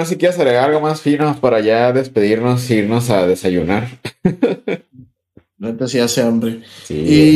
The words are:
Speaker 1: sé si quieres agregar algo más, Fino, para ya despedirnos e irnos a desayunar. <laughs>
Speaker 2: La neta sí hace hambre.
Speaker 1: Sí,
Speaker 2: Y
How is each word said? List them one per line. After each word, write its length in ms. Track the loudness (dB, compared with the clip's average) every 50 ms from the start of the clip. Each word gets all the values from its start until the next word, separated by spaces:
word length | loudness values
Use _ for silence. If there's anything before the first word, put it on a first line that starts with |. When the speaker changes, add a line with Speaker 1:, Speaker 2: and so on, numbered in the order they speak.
| -2
Speaker 1:
sé 60 | -4
si 40 | -4
quieres 200 | 0 0 0 0 2
agregar 260 | 0 2 2 2 2 2
algo 100 | 0 0
más, 200 | 0 -2 -4 -2
Fino, 360 | -2 -2 0 0 0 -2 -2 0
para 180 | 0 0 0 2
ya 320 | 2 2 2 2 2 2
despedirnos 760 | 0 0 -4 -2 -2 0 2 2 0 0 0 0 -2 -2 -2 0
e 60 | 0
irnos 340 | 0 0 0 -2 -2 0 0
a 180 | 0 2 2
desayunar. 600 | 0 0 0 -2 -2 -2 0 0 0 -2 -2 -4 -8 -14 -16 -16 -18 -18 _ -2
<laughs> 60 | -2 0 0 -2 -2 -2 -6 _ -10 -10 -10 _ _ _ -20 -20 _ _ _ _ _ _ -20 _ _ _
Speaker 2:
La 140 | _ -10 -10
neta 160 | -6 -6 -6
sí 120 | -4 -2 -2
hace 220 | -2 0 0 0
hambre. 400 | 0 0 0 0 -2 -4 -8 -8 -14 -20 -20 -20 -14
Speaker 1:
Sí, 80 | -10 -8
Speaker 2:
Y 360 | -4 0 2 4 6 6 6 6